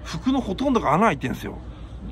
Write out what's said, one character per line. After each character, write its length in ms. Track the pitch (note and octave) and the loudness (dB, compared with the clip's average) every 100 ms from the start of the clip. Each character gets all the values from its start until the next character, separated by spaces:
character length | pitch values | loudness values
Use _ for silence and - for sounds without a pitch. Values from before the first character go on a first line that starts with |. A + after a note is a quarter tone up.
| - | -10
服 260 | D#3+ B3+ | -2 0
の 80 | C4+ | 0
ほ 160 | G3 F#3 | 0 0
と 140 | C#4 | 2
ん 40 | |
ど 60 | A#3 | 2
が 140 | C#3 | 4
穴 140 | D#3 A3+ | 6 4
開 80 | C#3 | 4
い 20 | |
て 100 | A#2+ | -2
ん 80 | - | -4
す 100 | G2 | -6
よ。 120 | - - - - - - | -8 -12 -12 -14 -12 -12